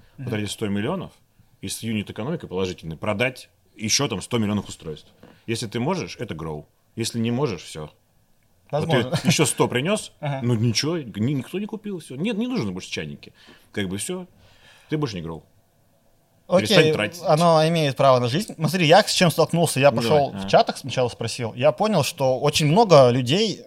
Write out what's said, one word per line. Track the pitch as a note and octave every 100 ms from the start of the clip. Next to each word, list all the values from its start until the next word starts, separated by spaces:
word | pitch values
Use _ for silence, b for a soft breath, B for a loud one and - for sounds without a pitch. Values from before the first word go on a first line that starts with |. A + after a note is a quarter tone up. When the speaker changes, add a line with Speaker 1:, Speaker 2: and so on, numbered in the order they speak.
| b b
Speaker 1:
Мгм. | B2+
Speaker 2:
потратить | A2 G#2
сто | - A2
миллионов | G2+ A2+ F#3 E2+ - _ _ _ _
и | G2
с | -
юнит-экономикой | A2+ G#2+ G2 G#2 A2 E3+ -
положительной | F2+ F#2 F2 E2 D#2
продать | G#2+ G2+ B2+ B2+ - _ _ -
ещё | G#2+ - C#3
там | F#2+
сто | - B2
миллионов | G#2 G#2 -
устройств. | - D#2+ D2+ - _ b b -
Если | A2+ A2
ты | A2+
можешь, | B2+ F#3 F#2 -
это | A#2+ E2
grow. | D#2 D2+ D2+ _ _ -
Если | A2+ A#2
не | A2+
можешь, | A#2+ C#3+ F2+
всё. | - D#2 D2+ - _ _ _ _ _ _ _
Вот | C#3+ D#3
ты | D3
Speaker 1:
Возможно. | B2+ D#3+
Speaker 2:
ещё | - - C#3+
сто | - C3
принёс, | A#2+ D3+ G#3 - _
Speaker 1:
Ага. | D3 C#3
Speaker 2:
ну | C3+
ничего, | A#2+ A#2+ G#2+ D3 F3
ни-, | B2+ F#2+ A#2
никто | D3 A#2+ F3+
не | G#3+
купил, | G#3+ G#3 F#3
всё. | - C3
Нет, | G3+ G#3
не | B3
нужны | B3 A2
больше | F#2 -
чайники. | - D#2 C#2+ - b b b b
Как | - G2
бы | G2
всё. | - F#3 F3+ _ b b b b b
Ты | D#3
больше | D3 G2
не | D#2+
grow. | D#2+ - _ _ _ _ _ _ _ _ _ -
Speaker 1:
Окей, | F#3 G#2+
Speaker 2:
Перестань | F#3+ D#3
тратить. | D#3 G#2 - F#3+
Speaker 1:
оно | D3+ E3+ D#3+ D#3+
имеет | E3+ D3 C3
право | C#3 B2+
на | A#2+
жизнь. | C#3 G#3+ -
Смотри, | D#3 F#3 D3+
я | F3+
с | G#3
чем | - F3
столкнулся. | - D3+ E3 E3 -
Я | C#3+
Speaker 2:
Ну, | A#2
Speaker 1:
пошёл | A#2 D3+ C3+
Speaker 2:
давай, |
Speaker 1:
в | G#2+
Speaker 2:
ага. | G2
Speaker 1:
чатах, | F#3+ A3+ -
сначала | C3+ C3 B2
спросил. | - A#2 - A2+ A2+
Я | C#3
понял, | D3 G#3+ G3
что | C3+ - C3 B2+
очень | D3 - D3+
много | E3+ A#3 D3+ B2+
людей | B2 B2 E3+ A3 B2